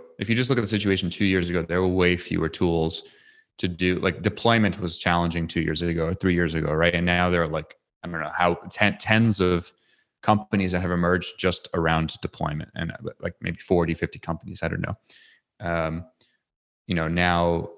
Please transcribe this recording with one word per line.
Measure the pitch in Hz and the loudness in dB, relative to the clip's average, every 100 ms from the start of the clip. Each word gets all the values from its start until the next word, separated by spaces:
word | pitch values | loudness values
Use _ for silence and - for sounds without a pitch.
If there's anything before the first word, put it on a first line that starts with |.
| - - | -14 -8
if | 104 | -2
you | 113 | 0
just | 123 | 2
look | 120 | 0
at | |
the | 104 | 0
situation | 104 98 95 90 | 0 2 0 0
two | - 98 | 0 2
years | 95 87 | 2 0
ago, | 87 | -2
there | 82 90 | 0 0
were | 92 | 2
way | 92 87 87 | 4 4 2
fewer | - 85 80 | -2 -2 -2
tools | - 90 82 80 - - _ - - _ - | 0 2 2 0 -4 -12 _ -20 -20 _ -6
to | 95 | -6
do, | 85 90 90 | 0 0 2
like, | 92 73 | 0 0
deployment | 104 - 117 117 101 - | -4 0 4 4 4 0
was | 87 - | -6 -4
challenging | 92 87 85 87 85 | 0 2 2 -2 -2
two | 87 | -2
years | 80 80 | -2 -2
ago | 87 82 80 | -2 -2 -2
or | |
three | 85 92 | 0 0
years | 87 85 80 | 2 2 0
ago, | 78 | 0
right? | 78 85 85 | 2 2 2
And | 87 | 2
now | 87 90 | 2 2
there | 87 | 2
are, | 78 | 0
like, | 78 78 - _ _ | -4 -8 -18 _ _
I | 87 | -10
don't | 82 | -8
know | 76 | -6
how, | 85 87 87 92 | 0 0 0 -4
ten, | - 104 104 | 0 0 0
tens | - 110 113 98 | 2 4 4 4
of | 90 87 - _ _ _ _ _ | 2 2 -2 _ _ _ _ _
companies | - 104 - 101 92 | 2 2 2 0 0
that | 90 | 0
have | 87 | 0
emerged | 87 87 90 - - | 0 2 2 -2 -2
just | 92 - - | -2 -2 -4
around | 90 80 80 80 - | -2 2 2 0 -4
deployment | - - 78 78 - - | -8 -6 -6 -6 -8 -8
and, | 82 | -8
uh, | - - - | -8 -12 -8
like, | 87 - | -10 -8
maybe | 87 85 | -8 -6
forty, | - 90 85 | 0 2 2
fifty | 82 82 - | -2 -4 -6
companies, | - 82 101 95 | -10 -10 -10 -6
I | 82 | -4
don't | 85 | -4
know. | - - _ - - _ _ - | -4 -6 _ -20 -20 _ _ -10
Um, | 87 82 80 82 85 _ _ _ _ _ _ _ - | -6 -4 -4 -6 -10 _ _ _ _ _ _ _ -4
you | 85 | -2
know, | 80 | 0
now | 87 87 87 85 82 - | 2 2 4 2 0 -4